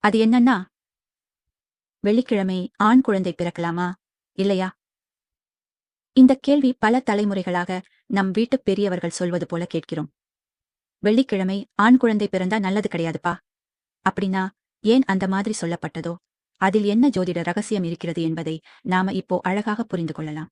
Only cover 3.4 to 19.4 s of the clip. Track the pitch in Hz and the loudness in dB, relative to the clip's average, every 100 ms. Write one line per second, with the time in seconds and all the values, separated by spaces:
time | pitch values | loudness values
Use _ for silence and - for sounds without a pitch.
3.4 | 170 - 170 170 180 185 _ _ _ - | -6 -4 -6 -4 -6 -8 _ _ _ -4
4.4 | 196 190 185 - _ _ _ _ _ _ | -2 0 -2 -8 _ _ _ _ _ _
5.4 | _ _ _ _ _ _ _ - 254 262 | _ _ _ _ _ _ _ 6 8 6
6.4 | - 285 269 254 220 240 254 208 208 196 | 2 2 2 0 0 0 0 -2 0 -2
7.4 | 180 180 180 185 - _ _ 196 190 185 | -2 -4 -4 -6 -8 _ _ 0 0 0
8.4 | 233 262 - 190 202 180 170 - 180 175 | 0 0 0 0 0 -2 -4 -4 -4 -4
9.4 | 170 170 175 165 - 156 151 _ _ _ | -4 -6 -4 -6 -6 -8 -8 _ _ _
10.4 | _ _ _ _ _ _ 202 226 262 202 | _ _ _ _ _ _ 0 2 2 -2
11.4 | 190 196 - - 208 254 240 214 202 185 | -2 -4 -8 2 6 6 4 0 -2 -2
12.4 | 185 214 196 196 208 170 165 156 175 175 | -2 -2 0 -2 -2 -2 -4 -4 -6 -6
13.4 | _ _ _ _ _ _ - 190 190 190 | _ _ _ _ _ _ -4 -4 -4 -2
14.4 | 190 _ _ _ 208 247 262 190 190 190 | -4 _ _ _ 2 2 4 0 0 -2
15.4 | 202 214 170 170 156 - 165 175 _ _ | -2 -4 -6 -6 -8 -8 -8 -10 _ _
16.4 | _ _ 190 202 202 214 277 208 185 170 | _ _ 0 2 2 2 2 2 -2 -4
17.4 | 170 180 208 208 175 170 170 170 165 160 | -4 -4 -4 -4 -4 -6 -6 -4 -4 -4
18.4 | 160 160 _ - - 180 190 190 - 180 | -6 -8 _ -16 -2 0 0 -4 -4 -4